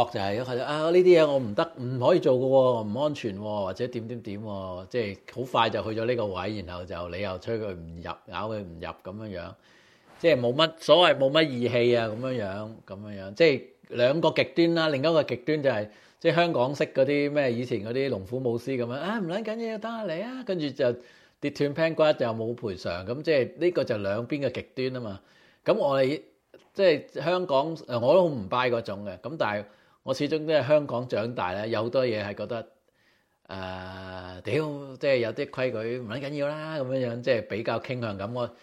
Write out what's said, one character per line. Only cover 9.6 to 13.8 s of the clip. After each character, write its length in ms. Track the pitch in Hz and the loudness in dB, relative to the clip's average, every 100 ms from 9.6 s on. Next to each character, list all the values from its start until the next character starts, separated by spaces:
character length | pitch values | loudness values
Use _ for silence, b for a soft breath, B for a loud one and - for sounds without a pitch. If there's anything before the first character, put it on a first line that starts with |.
| b b b b b - | b b b b b 0
即 100 | 170 | 4
係 100 | 135 | 4
冇 160 | 120 | 2
乜， 180 | 135 160 - | 2 2 2
所 320 | - 160 175 | 6 8 8
謂 80 | 135 | 6
冇 140 | 135 | 4
乜 140 | 151 160 | 4 2
義 260 | 123 120 | 2 2
氣 240 | 120 120 117 | 4 4 4
啊， 120 | 113 | 2
咁 100 | 110 | -4
樣 260 | 131 127 | -6 -4
樣， 260 | 101 98 110 113 - | -4 -6 -10 -14 -16
咁 140 | 98 | -14
樣 220 | 104 101 | -12 -12
樣， 100 | 98 | -12
即 100 | 101 | 4
係 180 | 165 127 - _ | 4 4 -4 _